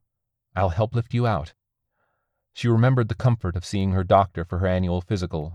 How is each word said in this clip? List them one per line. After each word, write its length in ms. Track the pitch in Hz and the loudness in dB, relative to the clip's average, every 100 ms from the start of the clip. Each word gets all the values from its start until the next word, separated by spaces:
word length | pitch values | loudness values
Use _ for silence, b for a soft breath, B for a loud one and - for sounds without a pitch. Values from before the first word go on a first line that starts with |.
| _ _ _ _ _ | _ _ _ _ _
I'll 160 | 95 95 | -2 -2
help 240 | 82 110 | 0 -2
lift 180 | 120 - | -2 -2
you 140 | 117 120 | -2 0
out." 260 | 92 73 _ _ _ _ _ _ _ _ _ _ | -2 -6 _ _ _ _ _ _ _ _ _ _
She 140 | - 117 | -4 0
remembered 400 | 113 127 127 113 | 4 4 2 0
the 60 | |
comfort 400 | - 123 113 92 87 | 0 0 0 -2 -6
of 100 | - | -4
seeing 240 | 101 98 | -2 0
her 140 | 92 | 0
doctor 400 | 90 98 95 - | 4 4 4 -2
for 160 | 85 87 | -6 -2
her 60 | 92 | 0
annual 360 | 92 90 90 | 0 0 -2
physical 500 | - 101 87 80 76 | -4 -4 -4 -6 -8